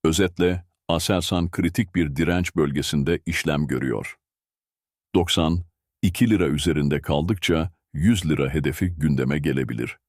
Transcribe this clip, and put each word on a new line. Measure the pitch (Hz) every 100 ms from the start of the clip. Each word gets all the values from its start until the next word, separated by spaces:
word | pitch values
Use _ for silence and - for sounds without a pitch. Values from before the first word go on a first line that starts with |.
Özetle | 80 82 92 - 90 87 - _ -
Aselsan | 85 - 92 87 90 85
kritik | - 87 104 107
bir | 90 78 69
direnç | 80 90 87 85
bölgesinde | 73 69 69 76 69 85 -
işlem | 87 80 73 71
görüyor. | 64 64 53 - - _ _ _ _ _ _ _ _ _
Doksan | 92 85 - 80 87 - _ _ _
iki | 95 - 120
lira | 101 80
üzerinde | 71 87 76 71 71
kaldıkça | - 73 82 104 - 82 - _ _
yüz | - 208 156 80
lira | 71 67
hedefi | 78 69 - 95
gündeme | 85 76 67 65 73
gelebilir. | 73 67 60 58 60 -